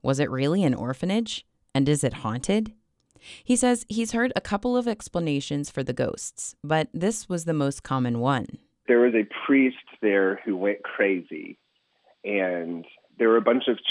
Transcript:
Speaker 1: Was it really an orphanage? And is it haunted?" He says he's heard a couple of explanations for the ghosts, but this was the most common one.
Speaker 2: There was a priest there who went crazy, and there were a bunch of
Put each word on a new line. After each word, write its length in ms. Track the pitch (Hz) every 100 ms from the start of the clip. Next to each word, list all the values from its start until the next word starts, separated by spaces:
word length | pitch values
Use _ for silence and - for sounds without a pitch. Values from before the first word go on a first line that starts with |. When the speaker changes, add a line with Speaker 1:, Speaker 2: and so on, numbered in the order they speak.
Speaker 1:
Was 180 | 131 135
it 100 | 147
really 360 | 131 139 180 170
an 80 |
orphanage? 720 | 127 117 131 180 202 220 - _ _ _
And 140 | 135 139
is 160 | 147
it 120 | 135 -
haunted?" 580 | 110 117 127 202 214 - _ _ _ _ - -
He 140 | - 247
says 300 | 247 247 -
he's 240 | 214 226
heard 220 | 233 247 -
a 60 |
couple 340 | - 208 247 247
of 100 | 240
explanations 840 | 214 - 175 170 143 - 147 147
for 120 | -
the 120 | 131
ghosts, 640 | 127 127 - - - - -
but 280 | 143 160 156
this 360 | - 185 226 -
was 160 | 175 165
the 80 |
most 300 | 160 139 139
common 360 | - 135 123 117
one. 380 | 123 135 - - _ _ -
Speaker 2:
There 120 | 120
was 160 | 123 113
a 120 | 104 - -
priest 300 | 139 131 127 - -
there 360 | 107 98 95 98 -
who 100 | 92
went 280 | 98 104
crazy, 760 | - - 101 95 85 80 - - _ _ _ _ _ _
and 600 | 98 101 92 87 85 85 82 - _ _
there 120 | 113
were 80 | 113
a 40 |
bunch 220 | 113 123 127
of 120 | 113 -